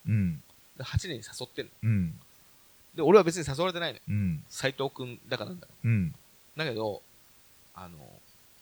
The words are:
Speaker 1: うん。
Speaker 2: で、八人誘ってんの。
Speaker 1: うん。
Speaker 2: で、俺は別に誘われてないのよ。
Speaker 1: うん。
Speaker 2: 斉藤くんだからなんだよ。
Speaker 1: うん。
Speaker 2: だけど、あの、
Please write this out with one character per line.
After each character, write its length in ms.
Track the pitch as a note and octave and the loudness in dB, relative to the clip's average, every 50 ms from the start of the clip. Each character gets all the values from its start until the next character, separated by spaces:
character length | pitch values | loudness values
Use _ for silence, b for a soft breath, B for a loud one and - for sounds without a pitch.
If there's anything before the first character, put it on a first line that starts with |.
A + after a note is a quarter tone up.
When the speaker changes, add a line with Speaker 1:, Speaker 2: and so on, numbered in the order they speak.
| - - | -2 0
Speaker 1:
う 20 | |
ん。 320 | A2 G#2+ F#2+ F2 D#2+ C#2 - _ _ _ _ _ _ - | 2 2 2 2 -2 -4 -10 _ _ _ _ _ _ -14
Speaker 2:
で、 60 | A#2+ | -12
八 240 | - - - - F#3 | -2 -2 -2 -2 -2
人 60 | C#3+ | -8
誘 80 | G#2+ G#2+ - - - B2+ | -10 -10 -14 -12 -14 -14
っ 20 | - | -12
て 160 | - D3 - | -10 -10 -10
ん 20 | - | -10
の。 40 | - - - | -12 -4 0
Speaker 1:
う 40 | A2+ | 2
ん。 320 | A2 G2 F2+ D#2+ - - - _ _ - - _ _ _ _ _ _ _ _ _ - | 2 2 2 0 -4 -8 -16 _ _ -20 -20 _ _ _ _ _ _ _ _ _ -6
Speaker 2:
で、 60 | E3 | 0
俺 160 | D3+ D3+ G3 G#3+ | 4 8 10 10
は 60 | F3 | 8
別 140 | E3 E3 F3+ | 8 0 -2
に 80 | D3 C#3 | -4 -4
誘 140 | C3+ D3 | -4 -2
わ 60 | F3 F#3 | -2 -2
れ 60 | E3+ | -2
て 60 | E3+ | -4
な 80 | E3+ D3+ | -6 -6
い 60 | G#2+ | -6
の 20 | |
よ。 60 | - - - | -8 -6 -4
Speaker 1:
う 20 | |
ん。 320 | G2+ G#2 G2+ F2+ E2 D3 - - | -2 0 2 0 0 -2 -6 -10
Speaker 2:
斉 240 | - - - C3+ C3+ | -12 -4 -2 -2 -2
藤 160 | - C3+ C3+ | -2 -4 -4
く 160 | - - C3 | -4 -8 -12
ん 120 | B2 A#2+ - - - | -12 -12 -16 -10 -8
だ 80 | B2+ A2+ | -6 -6
か 80 | G#2 | -6
ら 60 | - | -8
な 40 | F3+ | -10
ん 40 | F3 | -14
だ 60 | - - | -16 -20
よ。 60 | - _ - | -20 _ 0
Speaker 1:
う 40 | A#2 | 2
ん。 260 | A#2 G2+ F2+ D#2 - - _ _ _ _ _ _ _ D3+ | 2 4 2 0 -2 -8 _ _ _ _ _ _ _ -6
Speaker 2:
だ 80 | D#3+ | -6
け 80 | D#3 A2+ | -4 -4
ど、 280 | G#2+ A2 G#2+ G2 - - _ _ _ _ _ _ _ _ _ _ _ _ _ _ | -2 -4 -4 -4 -6 -12 _ _ _ _ _ _ _ _ _ _ _ _ _ _
あ 140 | F2+ F#2 F2 | -18 -18 -18
の、 100 | E2+ D2+ C2 G#1 G1+ G1+ _ _ _ _ _ _ _ _ | -18 -18 -20 -20 -20 -20 _ _ _ _ _ _ _ _